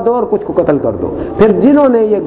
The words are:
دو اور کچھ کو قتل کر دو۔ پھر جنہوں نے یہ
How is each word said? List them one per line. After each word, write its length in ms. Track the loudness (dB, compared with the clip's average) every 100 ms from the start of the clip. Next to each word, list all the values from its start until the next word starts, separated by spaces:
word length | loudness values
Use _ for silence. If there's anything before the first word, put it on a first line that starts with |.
| 0
دو 80 |
اور 100 | -2 -2
کچھ 140 | -4 -2
کو 60 | -2
قتل 220 | 0 0
کر 160 | -2 -4
دو۔ 80 | -6 -8 -8 0
پھر 140 | 2 4
جنہوں 280 | 2 4 4
نے 140 | 2
یہ 140 | 0 -2